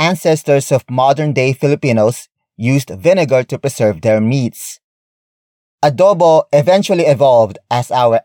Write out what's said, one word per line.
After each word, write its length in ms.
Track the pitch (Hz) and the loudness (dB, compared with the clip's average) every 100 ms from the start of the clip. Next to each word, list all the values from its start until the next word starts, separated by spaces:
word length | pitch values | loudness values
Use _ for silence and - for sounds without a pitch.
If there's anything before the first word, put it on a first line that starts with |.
ancestors 720 | 165 185 170 156 - 139 - | -2 -2 -2 -2 0 -2 0
of 160 | 131 - | -4 -2
modern-day 640 | 127 135 139 151 139 131 | -2 0 0 -2 -2 -2
Filipinos 800 | 131 143 147 143 113 107 - - _ _ - | -2 -2 -2 -2 0 0 -2 -12 _ _ -6
used 320 | 120 139 - | -2 -2 -4
vinegar 560 | 95 165 190 139 131 | -4 0 0 0 -2
to 140 | 123 135 | -2 -6
preserve 420 | 135 - 107 80 | -8 -2 -2 -2
their 200 | 110 110 | 0 0
meats. 600 | 110 135 117 - - - _ _ _ _ _ _ _ _ _ _ | 0 -2 -4 -8 -18 -20 _ _ _ _ _ _ _ _ _ _
Adobo 600 | 151 123 196 175 170 160 - | -2 2 2 4 4 2 2
eventually 500 | 143 - 196 202 175 | 0 2 0 0 0
evolved 540 | 160 135 135 120 104 - - | 0 2 4 4 2 -4 -6
as 200 | 120 - | -4 -2
our 300 | 127 120 113 | 0 0 0